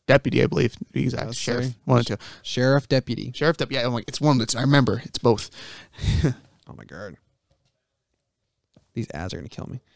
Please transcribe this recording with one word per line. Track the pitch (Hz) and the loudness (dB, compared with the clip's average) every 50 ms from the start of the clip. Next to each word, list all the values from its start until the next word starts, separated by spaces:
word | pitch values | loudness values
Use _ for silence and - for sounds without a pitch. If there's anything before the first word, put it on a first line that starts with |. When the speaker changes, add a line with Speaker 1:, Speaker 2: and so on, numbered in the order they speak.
| _ | _
Speaker 1:
deputy, | - 139 139 - 127 - - | 4 4 4 4 2 2 2
I | - | 2
believe, | - - - 131 - - | 2 2 0 0 0 -2
to | - - - | -6 -12 -6
be | - - 131 | -4 -2 -2
exact. | 127 - - - | 0 -2 -4 -6
Speaker 2:
Yes, | 113 120 | -8 -6
Speaker 1:
Sheriff. | - - 123 120 123 127 | -6 -4 -4 -2 -2 -4
Speaker 2:
sir. | 131 120 - _ | -4 -6 -8 _
Speaker 1:
One | - 127 120 | 2 2 2
of | 117 | 2
the | - 107 | 0 -4
two. | - - - - - | -8 -8 -16 -20 -16
Speaker 2:
Sheriff | - - - 127 123 131 139 139 - - | -12 -6 -2 0 2 4 4 2 2 2
deputy. | 135 131 - - 113 104 104 123 - | 0 0 0 -2 -6 -6 -6 -8 -6
Speaker 1:
Sheriff | - 147 165 160 | 0 0 0 0
deputy. | - 139 - 139 131 | 0 -4 -4 -2 -2
Yeah, | 120 | -2
I'm | 123 120 | 0 -2
like, | 113 - | -2 -4
it's | - - - | -6 -6 0
one | 139 151 139 | 4 4 4
of | 120 | 4
the | 110 | 2
two. | - - | 0 -2
I | 113 | 0
remember. | 127 139 143 143 127 107 95 - - | 2 4 6 6 4 4 2 -2 -6
It's | - - - | -10 -10 0
both. | - 120 110 110 - - - - - - - - - - _ - - - - - - | 2 4 4 2 0 -8 -14 -18 -18 -18 -18 -20 -20 -20 _ -2 0 2 2 4 2
<laughs> | 139 - - _ _ _ _ _ - | 0 0 -4 _ _ _ _ _ -20
Speaker 2:
Oh | - | -20
my | - - | -20 -20
God. | - - 87 104 98 76 - _ _ _ _ _ _ _ _ _ _ _ _ _ _ _ _ _ _ _ _ _ _ _ _ _ _ _ _ _ _ _ _ _ _ _ | -18 -16 -14 -14 -14 -16 -20 _ _ _ _ _ _ _ _ _ _ _ _ _ _ _ _ _ _ _ _ _ _ _ _ _ _ _ _ _ _ _ _ _ _ _
These | 120 110 - - | -8 -8 -8 -8
ads | 73 87 92 - | -8 -8 -8 -8
are | |
gonna | 85 - - | -10 -12 -12
kill | - - - | -12 -12 -12
me. | - - 127 - _ _ | -12 -12 -14 -16 _ _